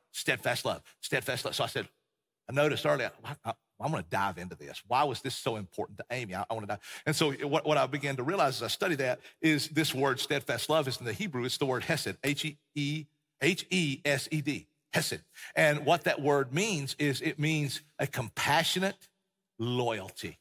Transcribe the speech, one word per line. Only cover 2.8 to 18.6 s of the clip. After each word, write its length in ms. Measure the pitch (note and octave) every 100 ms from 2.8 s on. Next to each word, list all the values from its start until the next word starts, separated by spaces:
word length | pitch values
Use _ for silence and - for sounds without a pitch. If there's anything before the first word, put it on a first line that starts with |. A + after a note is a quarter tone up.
| D3+
earlier, 240 | D3 A2+ -
I, 100 | A2 D3
I, 80 | A2+ - _ _
I'm 100 | A2
gonna 140 | D#3 E2+
dive 300 | G2+ G2 F2
into 160 | F2+
this. 260 | E2 C#2+ - G2+
Why 160 | B2
was 200 | D3 A2+
this 120 | C3
so 220 | - - A2
important 420 | G2 - - G#2
to 60 | -
Amy? 240 | B2 A2+ F#2
I, 80 | G2+
I 60 |
wanna 140 | A2+ G2+
dive. 340 | G#2 - -
And 120 | - D3
so 160 | D#3
what, 340 | C3+ D3 D3+ D3
what 100 | D3+
I 100 | C3
began 280 | C#3+ C#3+ C3+
to 60 |
realize 360 | B2+ G3 D3 A#2+
as 40 |
I 60 | A#2
studied 300 | - G3 D3
that 200 | C3 B2 - _
is 260 | D#3+ D3+ -
this 220 | D3+ D3+
word 280 | C3 C#3 C3
steadfast 500 | - C#3+ - A#2+ -
love 160 | D#3 C3+
is 140 | A#2+
in 40 |
the 80 | A#2+
Hebrew, 320 | G#2 G#3+ B2+
it's 140 | B2 -
the 80 | C#3
word 160 | B2+
hesed, 340 | - D#3+ - F#2+
H 220 | C#3 C#3+
E 120 | D#3 D3 _ D3
E, 300 | C#3+ D3+ D3 _ _ _
H 240 | D3 F#3+ -
E 300 | F#3 D#3 C3+
S 240 | D3 C#3 -
E 100 | D#3
D, 280 | C#3+ A#2 - _ _
hesed. 320 | - D#3+ A#2+ - - - -
And 280 | D#3 D3
what 200 | C#3+ A3+
that 180 | - -
word 320 | C#3+ C#3+ C3+
means 400 | C3+ A3+ F3 C3+ -
is 200 | D3 B2+
it 200 | D#3 D3+
means 400 | D3+ D#3 C#3+ - - _
a 80 | -
compassionate 1000 | - A#2 - - D3